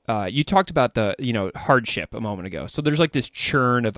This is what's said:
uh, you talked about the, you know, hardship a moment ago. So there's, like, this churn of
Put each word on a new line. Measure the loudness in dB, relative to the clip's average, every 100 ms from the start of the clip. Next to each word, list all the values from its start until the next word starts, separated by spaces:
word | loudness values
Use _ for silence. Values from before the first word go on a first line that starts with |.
| -4
uh, | -2 0
you | -2
talked | 2 2 2
about | 2 2
the, | 2 -2 -2
you | -2
know, | 0 -2 -2
hardship | 2 2 2 -4 -6
a | -6
moment | -6 -6 -6
ago. | -8 -6
So | -2
there's, | 0 2
like, | 2
this | 0 -4
churn | -6 0 2 2 2
of | 0